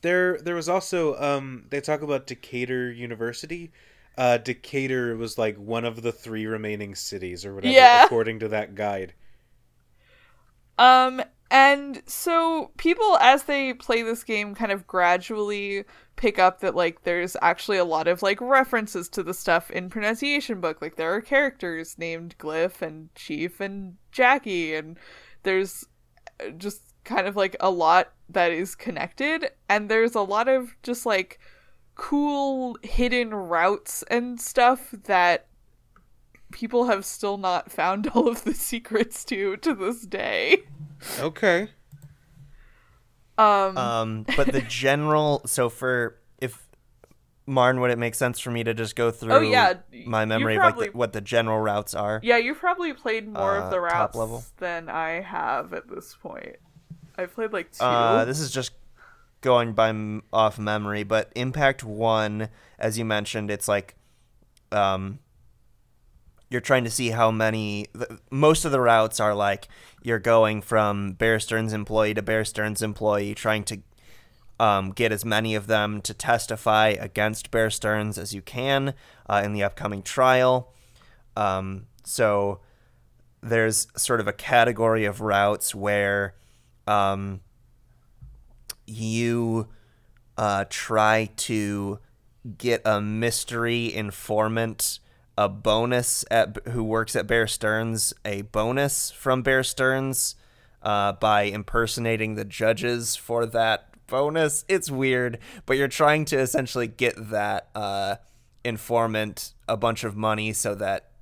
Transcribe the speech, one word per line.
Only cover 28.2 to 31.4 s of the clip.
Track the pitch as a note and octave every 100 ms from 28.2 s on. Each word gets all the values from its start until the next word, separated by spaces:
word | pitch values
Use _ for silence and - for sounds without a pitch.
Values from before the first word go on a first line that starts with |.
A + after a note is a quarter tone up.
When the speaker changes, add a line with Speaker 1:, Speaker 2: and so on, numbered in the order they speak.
| -
Speaker 2:
that | F3+ F3
is | E3 F#3+ -
connected, | - E3 F3 - F#3 D#4+ - _ _
and | G#3 G#3
there's | A3 A#3
a | A#3
lot | G3 G3+ A#3+
of | C4 B3 -
just, | - A#3+ A#3+
like, | G3 F#3 -